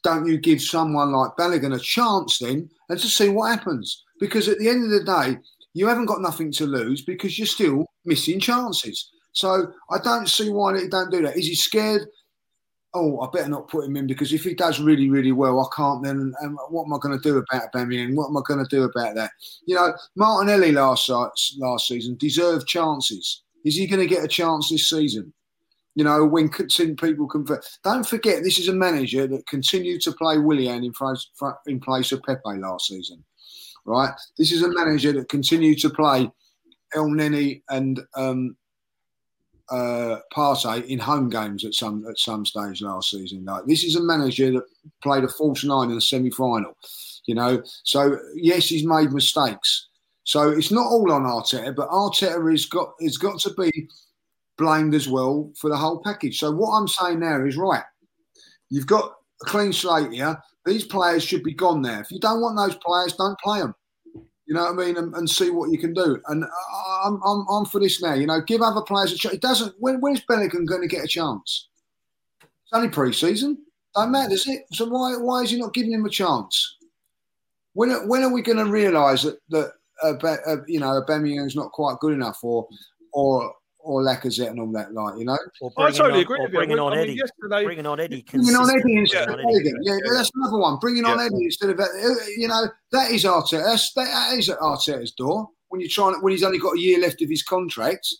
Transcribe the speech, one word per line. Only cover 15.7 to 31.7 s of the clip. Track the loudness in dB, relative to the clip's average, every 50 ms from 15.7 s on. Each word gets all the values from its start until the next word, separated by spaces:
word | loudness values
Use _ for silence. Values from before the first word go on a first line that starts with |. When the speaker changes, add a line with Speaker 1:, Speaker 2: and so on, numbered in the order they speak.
| -2
Speaker 1:
can't | 0 0 0 0 -2
then. | -4 -4 -4 -2 -4 -4 -6 -8
And | -10 -10 -10 -10 -10 -6
what | -6 -6 -4
am | -4 -6
I | -4
gonna | -2 -4 -4 0
do | 2 2 2
about | 2 2 0 -4 -4 -4 -4
Aubameyang? | -4 -4 -2 -2 -2 -4 -2 -2 -2
What | -2 -2 -2
am | -4 -4
I | -2 -2
gonna | -2 -2 0 0
do | 2 2 2
about | 2 0 -2 -4 -4 -4
that?" | -4 -6 -6 -8 _ -20 -20 -20 -12 _
You | 0 2
know, | 2 2 2 0 -4 -14 _ _
Martinelli | 2 4 4 4 4 4 4 6 6 6 6
last | 6 6 6 4 4 2 2
se-, | 0 0 0 0 -2 -2 -4 -4 -4 -4 -4
last | -4 -2 -2 -2 -2 -4
season | -4 -4 -4 -6 -4
deserved | -2 -2 0 2 2 2 2 2 0 -2
chances. | -2 0 0 0 0 0 0 -2 -4 -4 -4 -8 -8 -8 -8 _ _ _ _ -2
Is | -2 0
he | 0 0
gonna | 0 2 2 2
get | 2 2 0 2
a | -2
chance | 0 0 2 2 2 0 0 -2
this | 0 0 0 0
season? | 2 2 0 0 0 -4 -8 -10 _ _ _ _ _ _ _ _ _ _ _ _ _
You | 2 2
know, | 4 6 4 4
when | 4 4 4 2 2
con-, | 0 -4 -2 0 2 2 2 0 0
people | 0 0 0 0 0 -2
convert. | -2 -2 -4 -2 -2 -6 -6 -6 -16 -20 _ -2
Don't | 0 0 0 0 -2
forget, | -4 0 2 0 0 2
this | 0 0 0 0
is | 0 0
a |
manager | 2 2 2 2 2 0 0 0 0 -2 0
that | 0 -2 -6 -6
continued | -6 -6 -2 -2 0 0 0 -2 -2 -4 -2
to | -4 -4
play | -4 -2 0 2 2 4
Willian | 4 4 4 4 2 0 -2 -4
in | -6 -6
place, | -6 -6 -4 -4 -4 -6 -10 _ _ -8 -8 -8 -8 -10 _
in | -8